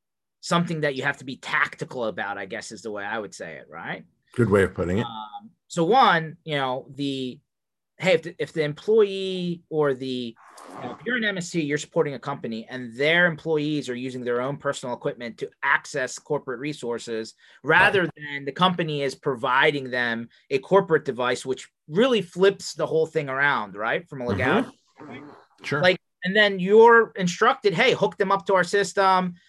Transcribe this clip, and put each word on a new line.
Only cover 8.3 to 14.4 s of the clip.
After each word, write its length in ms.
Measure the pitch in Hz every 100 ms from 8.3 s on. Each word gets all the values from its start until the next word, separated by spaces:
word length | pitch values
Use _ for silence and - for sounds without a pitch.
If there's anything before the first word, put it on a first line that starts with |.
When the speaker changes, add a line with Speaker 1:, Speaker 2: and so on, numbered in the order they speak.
| -
Speaker 1:
if 140 | 151
the 100 | 165
employee 1000 | 147 147 - 220 202 190 190 185 175 170 -
or 260 | 156 143
the, 420 | 127 131 127 120 - - - - -
you 80 | 123
know, 80 | 120
if 80 | 226
you're 100 | 247
an 80 |
M 140 | 214 190
S 120 | 175
P, 100 | 175
you're 180 | 147 151
supporting 360 | - 170 147
a 40 | 131
company 480 | 143 143 123 113 113
and 280 | 127 123 117
their 300 | 147 170 180
employees 600 | 151 160 156 147 151 127
are 60 |
using 300 | 123 131 127
their 160 | 123 120